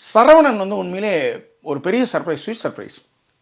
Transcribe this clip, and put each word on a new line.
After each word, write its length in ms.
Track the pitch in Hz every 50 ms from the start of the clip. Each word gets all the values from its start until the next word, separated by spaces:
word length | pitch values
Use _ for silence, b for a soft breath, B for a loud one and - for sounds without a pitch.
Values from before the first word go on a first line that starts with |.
| - - -
சரவணன் 260 | 214 240 285 311 320
வந்து 360 | 302 277 233 208 190 190 208
உண்மையிலே 720 | 196 185 175 180 190 208 214 190 160 139 123 110 92 - _ _ _
ஒரு 180 | _ 160 143 139
பெரிய 260 | - 180 196 247 254 -
சர்ப்ரைஸ், 220 | - 156 139 170 156
ஸ்வீட் 260 | 135 - - 226 226
சர்ப்ரைஸ். 420 | - 143 - - 104 - - - _ _ _ _ _ _ _ _